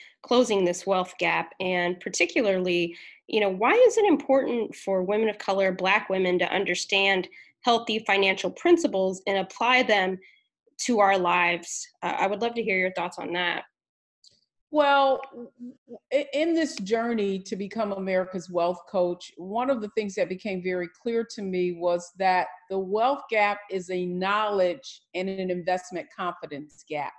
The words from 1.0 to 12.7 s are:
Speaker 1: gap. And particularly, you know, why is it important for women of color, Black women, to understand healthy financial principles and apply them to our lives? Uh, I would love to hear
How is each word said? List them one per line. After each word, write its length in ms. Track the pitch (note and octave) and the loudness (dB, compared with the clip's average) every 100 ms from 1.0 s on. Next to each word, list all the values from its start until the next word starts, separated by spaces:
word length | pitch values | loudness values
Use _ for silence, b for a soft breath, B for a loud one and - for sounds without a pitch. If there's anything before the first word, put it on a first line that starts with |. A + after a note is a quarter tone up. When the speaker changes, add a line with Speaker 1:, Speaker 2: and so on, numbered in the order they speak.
| F#3 - | -2 -2
Speaker 1:
gap. 360 | F3 E3 F3 - | -2 0 -4 -6
And 400 | F#3 F3+ F3 F3+ | -2 0 0 -2
particularly, 920 | - - F4 D#4+ G#3+ F#3 F3+ F3 E3+ E3+ B B - | -6 -2 0 2 2 2 0 0 -2 -6 B B -4
you 120 | G#3+ | 0
know, 80 | G3+ | 0
why 240 | F#3+ A#3+ | 2 2
is 240 | G#4+ B4 A4+ | 6 6 6
it 80 | |
important 680 | G#4 C#4+ - C4+ - A#3+ G#3+ | 4 4 4 2 2 -2 -4
for 280 | - - F#3+ | -6 -4 -2
women 280 | F#3 G#3+ A3 | 0 0 0
of 80 | G#3 | -2
color, 340 | - F#3+ F#3+ | -2 0 0
Black 380 | F#3 F#3 G#3 G3+ | 0 2 2 2
women, 280 | F#3+ F#3 F3+ | 0 2 2
to 120 | F3 | 0
understand 760 | F#3 G3 F3+ - G3 G3 F#3+ F3+ B B _ | 0 -2 -4 -2 0 2 2 -2 B B _
healthy 380 | - A#3 A3+ A3 | 0 2 0 -2
financial 500 | A3 G3 G3 F#3+ F#3 | 0 2 2 0 -4
principles 720 | F#3 E4+ E4+ D4 G3 F#3+ F#3+ - | -2 4 4 4 0 0 -2 -2
and 120 | G3 | -2
apply 460 | F#3+ - A#3+ B3+ | -2 -2 2 4
them 340 | B3+ G#3 F#3 F#3 b b b _ _ - | 4 2 2 -2 b b b _ _ -8
to 180 | - A3+ | 0 4
our 160 | G3 G3 | 6 4
lives? 720 | F3+ F3 F3 F3 - - - _ | 4 4 2 0 -4 -12 -12 _
Uh, 120 | F3+ - | -4 0
I 80 | G3 | 0
would 160 | G3+ | 0
love 120 | A#3 A#3 | -2 -2
to 60 | |
hear 140 | G#3+ | -2